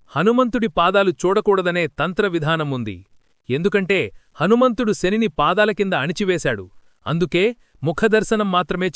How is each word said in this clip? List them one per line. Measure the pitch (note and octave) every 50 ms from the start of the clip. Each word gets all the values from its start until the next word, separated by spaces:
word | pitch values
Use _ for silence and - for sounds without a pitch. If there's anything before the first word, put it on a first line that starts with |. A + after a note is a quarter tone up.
| _ _ -
హనుమంతుడి | C#3 F3 G#3+ A#3+ B3 B3+ A#3 - B3 A3+ G#3
పాదాలు | - F3+ E3+ F3+ F#3+ G3+ G3 F#3
చూడకూడదనే | D3+ - - F3+ G3 G#3+ G3+ G#3 G3 F#3+ F3+ F3+ F3 F3 E3+
తంత్ర | D3 _ - D3 F3+ F#3 A3 G3+
విధానం | G3 E3+ E3+ D3 D3+ E3 D#3+ D#3 C#3+
ఉంది. | C3+ B2 A#2 G#2+ F#2+ F2 F#2 _ _ - _ _ _ _ _ -
ఎందుకంటే | B2 D3 F3 G3 G3+ G3+ F#3+ E3 G3 F3+ B2+ G2 - - _ _ _
హనుమంతుడు | - D3+ F#3+ A3+ A#3+ B3+ B3+ A3 - B3 G#3+ F#3+
శనిని | - - F3+ G#3 A3 A3+
పాదాల | E3 - - D3 D#3 F#3 G#3 G#3 G#3+
కింద | G3+ - G3+ F#3+ F3
అణిచివేశాడు. | C#3+ C3 E3 E3+ - G#3 F#3 F#3 D3+ - D3 A#2 G2 F#2 F#2 - - _ - _ _ -
అందుకే | - D3 E3+ F3+ D3+ - E3+ F#3+ A#3 A#3 _ _ _ _ - -
ముఖదర్శనం | D#3 D#3+ - G#3+ A3 G#3 A3 G#3 - A3+ G#3+ G#3 G3
మాత్రమే | F#3 F3+ F3+ - F#3 F3 F#3 F#3 -